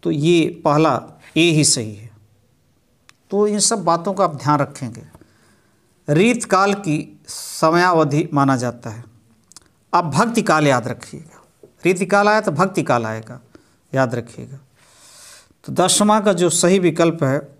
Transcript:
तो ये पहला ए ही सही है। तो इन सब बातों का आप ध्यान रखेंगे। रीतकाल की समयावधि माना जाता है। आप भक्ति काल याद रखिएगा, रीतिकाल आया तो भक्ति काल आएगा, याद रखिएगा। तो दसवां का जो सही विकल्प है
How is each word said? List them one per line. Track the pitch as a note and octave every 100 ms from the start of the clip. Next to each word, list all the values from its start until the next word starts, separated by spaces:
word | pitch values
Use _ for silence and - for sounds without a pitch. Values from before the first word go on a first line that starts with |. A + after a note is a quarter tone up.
तो | F3
ये | D#3+ D3+ E3+ D#3 -
पहला | E3 D3 D#3+ B2 - - - -
ए | E3+
ही | D#3
सही | D3+ - G#2+
है। | G#2 A2+ - _ _ _ _ _ _ _ _ _ - _
तो | G3 G#3
इन | G#3
सब | G3 A3+
बातों | E3+ E3+ E3+
का | F#3+
आप | F#3
ध्यान | D3 A#2 D3
रखेंगे। | C#3+ - B2 G2+ - - _ _ _ _ _ _ _ _ -
रीतकाल | D3+ A3 A#3+ - F#3+ G3
की | G3+ - D3+ - - _
समयावधि | - - - D#3+ E3+ F3+ E3+ D3+ C#3+ D#3+
माना | C#3+ C#3 C3
जाता | B2 A#2 A#2
है। | A2 A#2+ _ _ _ _ - _ _ _
आप | E3+
भक्ति | E3+ C3 A3+ A3+
काल | G3 D#3 D3+
याद | B2+ A#2
रखिएगा, | A#2+ - - - - _ _ - _
रीतिकाल | E3+ F3+ F#3 G3+ G#3
आया | G#3+
तो | G#3
भक्ति | D3 F#3+ F#3+
काल | D3 B2 A2
आएगा, | A2 A2+ B2 _ - _ _ _
याद | C3+ C3
रखिएगा। | A#2+ A#2 - A#2+ C3+ _ _ _ _ - - - - _ _
तो | -
दसवां | C3+ F3+ - G#3 G#3+
का | G#3
जो | F3 F3
सही | D#3 F3 G3
विकल्प | F3+ D#3+ E3+ E3
है | C3+ C#3 - _